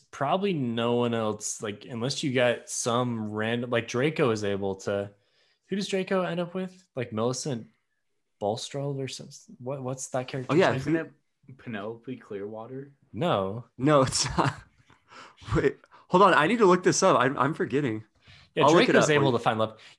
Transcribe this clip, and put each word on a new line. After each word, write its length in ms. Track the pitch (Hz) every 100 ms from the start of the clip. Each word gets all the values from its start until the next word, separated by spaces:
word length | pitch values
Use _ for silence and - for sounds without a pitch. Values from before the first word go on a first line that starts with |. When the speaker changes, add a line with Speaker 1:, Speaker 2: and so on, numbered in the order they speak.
| _
Speaker 1:
probably 420 | - 139 185 202
no 400 | 160 120 117 117 120
one 180 | 120
else, 480 | 117 107 104 - -
like, 240 | 110 104 -
unless 340 | 117 127 -
you 80 | 147
get 380 | 127 123 110 -
some 640 | - 123 120 123 113 107
random, 380 | 107 110 120 123
like, 180 | 120 117
Draco 440 | 120 151 160 131
is 120 | 107
able 320 | 101 98 98 95
to, 340 | - 101 101 _ _ _ _ _ -
who 80 | 196
does 120 | 185
Draco 340 | 190 185 190
end 180 | 170 170
up 140 | 170
with? 320 | 185 185 - _ 131
Like, 160 | 117
Millicent 560 | 107 117 127 156 117 110 _ _ _ _ _ _ -
Bulstrode 600 | 101 113 - 143 143 135
or 80 | 131
some, 220 | - 139 - - -
what, 220 | 123 139
what's 240 | 127 135 -
that 180 | 131 127
character's 280 | 135 127 151
Speaker 2:
Oh, 20 |
yeah, 140 | 151
Speaker 1:
name? 80 | 113
Speaker 2:
who 120 | 143
Speaker 3:
Isn't 40 | 165
it 160 | 156 _ _ _ - 131
Penelope 580 | 127 104 107 113 131 127
Clearwater? 720 | - 101 101 110 117 131 143 _ _
Speaker 1:
No. 540 | 104 170 110 95 113 - -
Speaker 2:
No, 240 | 139 147
it's 220 | 127 - - -
not. 160 | - - - _ _ _ _
<laughs> 500 | - - - - 147
Wait, 220 | 147 - _ - -
hold 160 | 180
on. 100 | 196
I 140 | 139 160
need 120 | 233
to 60 | 190
look 180 | 180
this 200 | 180 147
up. 140 | 190 127
I'm, 180 | 131 143
I'm 160 | 139
forgetting. 500 | 160 165 131 135 107 - _ _ - _ -
Speaker 1:
Yeah, 80 |
Speaker 2:
I'll 100 | 143
look 120 | 175 240
Speaker 1:
Draco's 100 | -
Speaker 2:
it 0 |
up 100 | -
for 40 |
Speaker 1:
able 200 | 147 139
Speaker 2:
you. 60 | 117
Speaker 1:
to 20 |
find 200 | 127 110
love. 180 | 110 - -